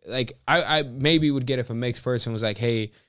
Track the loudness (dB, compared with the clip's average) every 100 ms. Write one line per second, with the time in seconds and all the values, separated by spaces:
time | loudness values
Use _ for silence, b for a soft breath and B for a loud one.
0 | -8 -4 -4 -6 0 2 4 0 0 -2
1 | 2 4 4 0 0 -2 -2 -4 -4 -4
2 | -2 -2 -2 -2 -2 0 0 0 -2 b